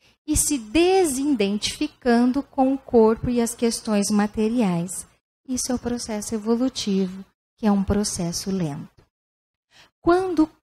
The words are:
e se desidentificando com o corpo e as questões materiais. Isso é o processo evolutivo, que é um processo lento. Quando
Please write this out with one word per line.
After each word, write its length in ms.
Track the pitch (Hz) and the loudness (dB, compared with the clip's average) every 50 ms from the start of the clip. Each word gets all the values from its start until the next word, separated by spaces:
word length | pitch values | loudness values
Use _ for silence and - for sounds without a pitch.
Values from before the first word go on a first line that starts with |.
| _ _ _ _ _ | _ _ _ _ _
e 100 | 302 302 | -2 -2
se 220 | - - - 294 247 | 0 0 0 -2 -4
desidentificando 1800 | 214 214 214 320 349 370 381 381 359 302 254 262 277 302 285 214 202 196 208 208 - - - - 302 294 - _ - 247 233 233 247 254 247 277 | -4 0 2 2 4 4 4 4 2 2 0 -2 0 0 0 0 0 0 0 -2 -4 -6 -6 -6 -6 -6 -6 _ 0 2 4 4 4 2 2 0
com 320 | 269 - - - 262 269 277 | -4 -4 -2 0 0 2 0
o 40 | 269 | -2
corpo 520 | - - - 233 220 220 226 220 - 247 | -2 2 4 6 6 6 4 2 -2 -2
e 100 | 240 240 | 0 0
as 140 | 233 226 - | -2 -2 -2
questões 560 | - 240 233 226 - - 226 214 202 196 - | -2 -2 -2 -2 -4 -4 -2 0 0 0 2
materiais. 960 | 214 208 208 208 - 220 220 220 233 254 220 185 175 170 170 190 - - - - _ _ _ _ _ _ _ 262 | 2 0 0 0 0 -2 -2 0 0 0 0 0 0 -2 -4 -6 -8 -12 -14 -16 _ _ _ _ _ _ _ -8
Isso 220 | 254 247 - - | -6 -6 -4 -4
é 40 | 247 | -4
o 20 | 240 | -4
processo 560 | - 240 240 240 - - 214 208 208 - 226 | -4 -4 -6 -6 -6 -6 -8 -8 -6 -6 -8
evolutivo, 920 | 214 202 220 233 233 262 262 - - - 214 190 190 190 180 185 190 196 - _ _ _ _ _ | -4 -2 0 0 0 0 -2 -2 -4 -2 -2 0 0 0 -2 -6 -10 -18 -20 _ _ _ _ _
que 100 | _ 233 | _ 0
é 40 | 208 | 2
um 140 | 202 196 190 | 2 2 2
processo 680 | - 202 202 208 - - 202 175 170 175 - - 196 | 0 0 0 -2 -2 -4 -6 -6 -6 -6 -6 -6 -4
lento. 560 | 190 190 170 147 139 - - - _ _ _ _ _ _ _ _ _ _ _ _ _ _ _ _ _ - - _ _ _ | -4 -2 -4 -4 -6 -8 -14 -16 _ _ _ _ _ _ _ _ _ _ _ _ _ _ _ _ _ -20 -20 _ _ _
Quando 480 | - 330 349 370 381 370 339 294 311 - - _ | 2 2 2 2 2 0 0 0 0 0 -2 _